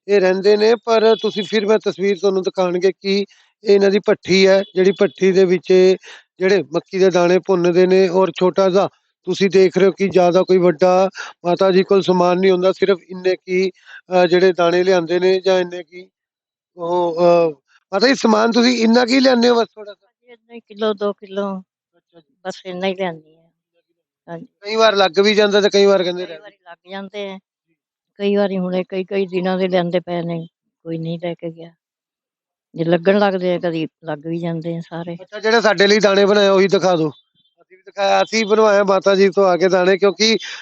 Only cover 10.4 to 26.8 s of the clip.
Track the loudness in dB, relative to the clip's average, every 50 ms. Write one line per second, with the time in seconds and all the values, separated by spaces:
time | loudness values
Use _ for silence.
10.4 | 2 2 2 2 2 2 0 2 0 2 2 2 0 -2 -4 -10 -18 -18 -16 _
11.4 | -4 -4 -2 0 0 2 2 2 2 2 0 0 0 0 0 0 2 0 0 0
12.4 | 0 0 0 2 0 -2 0 0 0 0 -2 -2 _ -16 -14 -6 -4 -4 -4 -4
13.4 | -6 -6 -2 -2 -2 -4 -6 _ _ -20 -20 -20 _ -2 0 2 2 4 2 2
14.4 | 2 2 2 2 0 0 2 0 2 2 0 0 0 -2 -2 0 0 0 0 0
15.4 | 0 0 0 0 0 -4 -8 -16 -18 _ -20 -20 -20 _ _ _ _ _ _ _
16.4 | _ _ _ _ _ _ _ -12 -8 -4 -2 -2 -2 -2 -2 0 2 4 4 4
17.4 | 2 0 -4 _ _ _ _ _ _ -6 -2 0 2 2 0 2 2 2 2 2
18.4 | 2 0 2 2 2 2 0 0 0 2 2 2 2 2 0 2 2 2 2 2
19.4 | 2 2 2 0 -2 -4 _ -20 -20 -20 -20 _ _ _ _ _ _ _ -20 _
20.4 | _ _ -20 -20 _ _ -10 -6 -4 -4 -4 -4 -4 -6 -6 _ -14 -12 -8 -8
21.4 | -8 -6 -8 -12 -14 _ _ _ _ _ _ _ _ _ _ -20 _ _ _ _
22.4 | -14 -14 -14 -14 -14 -12 -10 -6 -4 -4 -4 -4 -6 -8 -8 -10 _ _ _ _
23.4 | _ _ _ _ _ _ _ _ _ _ _ _ _ _ _ _ _ -18 -18 -18
24.4 | -18 -20 _ _ -12 -8 -2 2 2 2 2 2 0 0 2 0 0 2 2 2
25.4 | 0 2 2 0 0 2 2 4 4 4 2 2 0 -4 -6 -8 -10 -12 -14 -18
26.4 | -20 -20 _ _ _ -20 -20 _